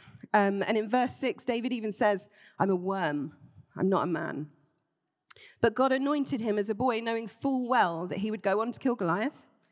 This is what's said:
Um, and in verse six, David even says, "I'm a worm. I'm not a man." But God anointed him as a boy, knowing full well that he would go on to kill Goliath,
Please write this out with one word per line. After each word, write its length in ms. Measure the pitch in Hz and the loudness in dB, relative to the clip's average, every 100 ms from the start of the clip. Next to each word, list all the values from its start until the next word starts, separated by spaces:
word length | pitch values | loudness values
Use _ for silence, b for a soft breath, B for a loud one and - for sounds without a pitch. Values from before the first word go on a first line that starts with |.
| B B B | B B B
Um, 300 | 214 202 196 | 2 4 2
and 140 | 185 220 | 0 0
in 120 | 214 | 2
verse 280 | 247 254 - | 0 2 0
six, 280 | 254 - | -2 -2
David 280 | - 240 233 | -2 -2 -2
even 180 | 240 214 | -4 -2
says, 380 | 196 208 202 - B B B | 2 2 2 -2 B B B
"I'm 140 | 190 | 0
a 60 | 185 | 0
worm. 560 | 180 196 170 147 139 - - - - - | 0 -2 -2 -2 -4 -10 -20 -20 -16 -2
I'm 120 | 190 | 0
not 160 | 185 | 2
a 20 | 151 | 0
man." 440 | 156 156 151 151 _ _ _ _ _ _ _ - - B B | -2 -4 -8 -10 _ _ _ _ _ _ _ -16 -16 B B
But 140 | 233 | 0
God 160 | 226 262 | 2 2
anointed 500 | 262 277 294 269 247 | 2 2 0 0 -2
him 160 | 226 208 | 0 0
as 140 | 208 | 0
a 40 | |
boy, 260 | 214 254 226 | 0 0 0
knowing 260 | 233 226 226 | -2 -4 -6
full 420 | - 277 262 247 | -4 -2 0 2
well 380 | 247 185 165 180 | 4 4 2 -4
that 120 | - | -2
he 120 | 214 | -2
would 120 | 214 | -2
go 180 | 196 202 | 0 0
on 100 | 226 | 0
to 80 | 233 | -2
kill 160 | 269 | -2
Goliath, 520 | 233 175 175 247 - - _ b | 0 0 0 -2 -6 -16 _ b